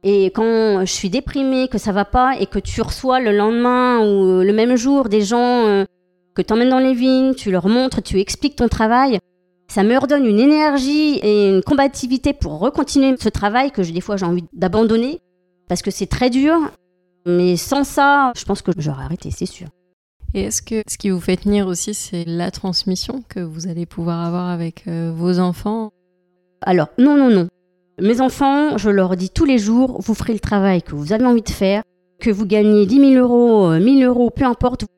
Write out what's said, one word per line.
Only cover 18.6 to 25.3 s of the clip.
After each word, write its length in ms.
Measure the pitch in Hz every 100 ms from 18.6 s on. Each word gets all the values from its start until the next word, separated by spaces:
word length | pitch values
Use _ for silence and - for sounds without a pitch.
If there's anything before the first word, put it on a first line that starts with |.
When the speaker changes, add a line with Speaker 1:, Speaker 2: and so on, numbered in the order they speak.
Speaker 1:
que 120 | - 175
j'aurais 280 | 147 135
arrêté, 260 | 135 170 -
c'est 160 | - 185
sûr. 220 | - 160 _ _ _ _ _ -
Speaker 2:
Et 80 | 202
est-ce 180 | 196 -
que 220 | - 220 214
ce 120 | -
qui 100 | 202
vous 120 | 185
fait 180 | 165 180
tenir 280 | 202 208 190
aussi, 280 | 175 -
c'est 300 | 208 - 175 165
la 240 | 170 175
transmission 720 | - 190 175 - 180 - 262 240
que 140 | -
vous 280 | 170 156 180
allez 180 | 170 170
pouvoir 360 | - 170 170
avoir 280 | 170 175 180
avec, 340 | 175 165 - -
euh, 240 | 165 165 165
vos 220 | 170